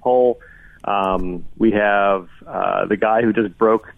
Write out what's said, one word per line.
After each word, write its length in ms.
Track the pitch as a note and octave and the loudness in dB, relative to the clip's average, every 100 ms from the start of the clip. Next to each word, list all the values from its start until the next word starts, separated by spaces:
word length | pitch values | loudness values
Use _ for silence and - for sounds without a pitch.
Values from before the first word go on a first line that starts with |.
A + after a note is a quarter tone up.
Pole. 380 | B2+ B2+ B2 A#2+ - - - - | 0 2 2 -2 -12 -20 -20 -12
Um, 600 | - G2+ F#2+ F#2 F#2 F2 - - | -6 -2 -2 -2 -4 -8 -12 0
we 140 | A2+ | 0
have, 560 | G#2 G#2 G2+ G2+ F#2+ F2 - | 2 2 2 2 0 -4 -20
uh, 400 | - F#2+ F#2+ F#2+ F#2 | -12 -6 -2 -2 -2
the 100 | G#2+ | -2
guy 240 | A2 A2+ | 0 2
who 100 | A#2 | 0
just 260 | G#2+ G#2 - | 0 -4 0
broke 300 | A2 A2 - | 2 2 -2